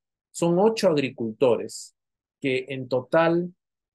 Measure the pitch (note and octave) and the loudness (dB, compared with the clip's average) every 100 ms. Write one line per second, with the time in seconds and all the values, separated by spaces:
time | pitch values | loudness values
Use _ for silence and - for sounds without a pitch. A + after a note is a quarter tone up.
0 | _ _ _ - E3+ F3 G#3+ A3 F#3+ D3+ | _ _ _ -4 0 2 2 2 2 2
1 | C3 B2 A2+ A2 C3 G#2+ G#2+ - - _ | -2 -4 -6 2 2 2 -2 -14 -20 _
2 | _ _ _ _ C#3 C3 C3 C3 B2 B2+ | _ _ _ _ -4 -4 -6 -10 -4 -4
3 | A#2+ E3 E3 E3+ F3 - _ _ _ | 0 2 2 0 -2 -10 _ _ _